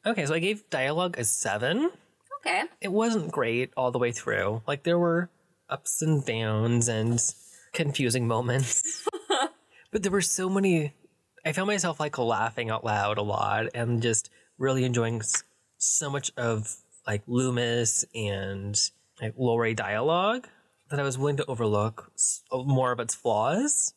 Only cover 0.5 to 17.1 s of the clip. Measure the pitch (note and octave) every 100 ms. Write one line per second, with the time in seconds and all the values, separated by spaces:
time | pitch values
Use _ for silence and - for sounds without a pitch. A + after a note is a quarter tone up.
0.5 | G#3 - D3 C3+ D#3 F3+ F3 A#2 - -
1.5 | G#2 B2 G3 E4 - _ _ _ C#5 -
2.5 | - E4+ - G3 G3 A#3 A3 D#3 D3 A#2
3.5 | A#2 B2+ - B2+ B2 A#2+ A#2 - G#2 F#2+
4.5 | A2 A2+ C#3+ - F3 F3 E3+ F3 _ _
5.5 | _ _ C3+ - - D#3 D3+ C3+ A2+ A2
6.5 | G#2+ A#2 A#2+ A#2+ A2 A2 A#2 - - -
7.5 | - - - D3 C#3 B2+ B2 A#2 A#2 B2
8.5 | C3 C3 - - - - - - C4+ E4
9.5 | - _ - - A3 G3 G3 F3 - F#3+
10.5 | F#3+ G3 E3+ D3 - - _ _ - D#3+
11.5 | D#3 G3 G#3 E3+ D3+ D3+ C#3 A#2 A2 A2+
12.5 | A2 A2+ A2 A2+ G#2+ G2+ G#2 G#2 G2+ G#2
13.5 | G#2 A2+ A#2+ A#2 A#2 A#2 G#2+ - _ _
14.5 | _ C3 C3 B2+ A#2+ A2+ A#2 G#2+ - -
15.5 | _ _ _ - - D3 C#3 - - A#2+
16.5 | A2+ G#2+ - _ - -